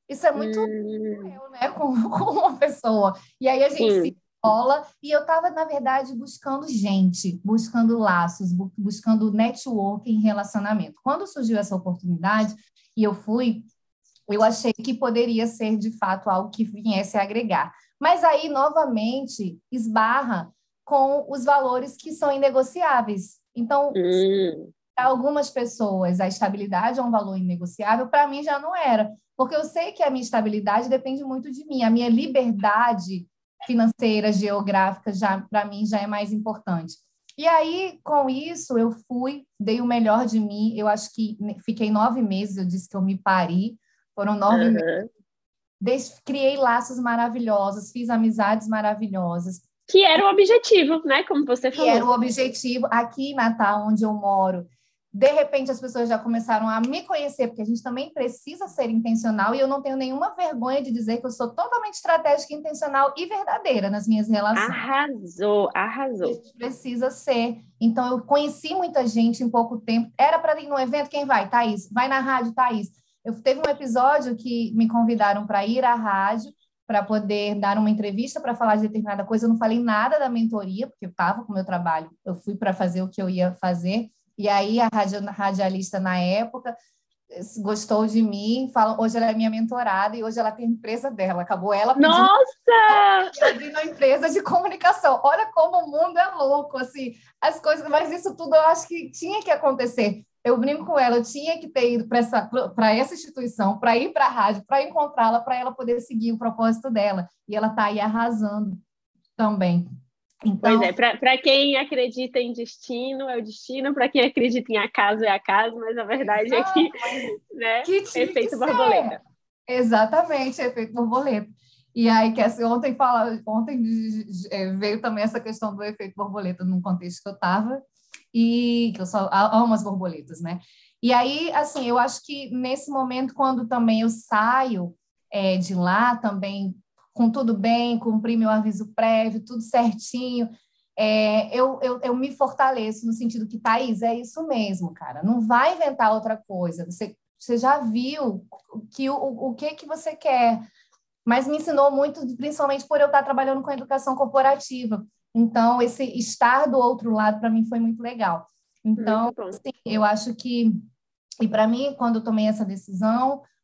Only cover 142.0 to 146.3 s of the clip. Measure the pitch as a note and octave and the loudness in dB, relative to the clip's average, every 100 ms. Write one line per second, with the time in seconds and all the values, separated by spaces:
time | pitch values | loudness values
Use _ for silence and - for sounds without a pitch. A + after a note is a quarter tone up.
142 | B3+ B3 C4+ C4+ C4 C4+ C4+ B3+ A3 G#3+ | -2 -2 -2 -2 -2 2 0 2 -4 -4
143 | A3+ A3+ A#3 A3+ G#3+ A3+ A#3 A3+ B3+ G3+ | -4 -4 -4 -4 -8 -4 0 0 0 -2
144 | A#3 A#3 A#3+ - D#4+ B3 G#3 F#3 F3 - | -2 -2 -6 -8 -4 -2 -2 -4 -8 -10
145 | C#3+ C3 F3+ A#3+ A3 A#3+ C#4+ E4 D4+ C4 | -12 -4 0 2 2 4 4 2 0 2
146 | A3+ A3 A3 | 2 2 0